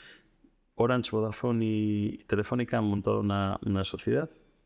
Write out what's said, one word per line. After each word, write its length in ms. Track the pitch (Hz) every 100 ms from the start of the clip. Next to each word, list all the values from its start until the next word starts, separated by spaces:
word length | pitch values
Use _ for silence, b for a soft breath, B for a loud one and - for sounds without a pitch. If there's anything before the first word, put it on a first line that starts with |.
| B B B _ - _ _
Orange, 360 | - 117 127 -
Vodafone 520 | 110 107 - 123 117
y 540 | 110 107 107 104 104 - -
Telefónica 520 | 101 104 123 120 117
han 60 |
montado 360 | 104 101 107 107
una, 380 | 104 101 98 98 -
una 180 | 98
sociedad 460 | 95 92 - 127 160 - _ _